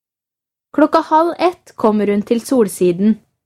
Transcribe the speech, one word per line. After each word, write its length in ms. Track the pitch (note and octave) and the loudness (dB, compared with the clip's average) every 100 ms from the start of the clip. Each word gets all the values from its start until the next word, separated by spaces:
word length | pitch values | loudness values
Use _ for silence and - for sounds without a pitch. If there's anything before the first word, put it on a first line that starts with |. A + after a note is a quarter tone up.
| _ _ _ _ _ _ _ - | _ _ _ _ _ _ _ 0
Klokka 240 | D4 E4 D#4 | 2 0 0
halv 240 | D#4 E4+ - | 0 0 -2
ett 320 | F4 F4 _ - | -4 -4 _ -4
kommer 300 | A3+ G#3+ G3+ | -2 0 0
hun 100 | G3+ | -2
til 200 | - A#3 | -2 -4
Solsiden. 720 | - C4 G3 - F3+ F3 G#3+ A3 _ _ | -2 0 0 0 -2 0 0 -2 _ _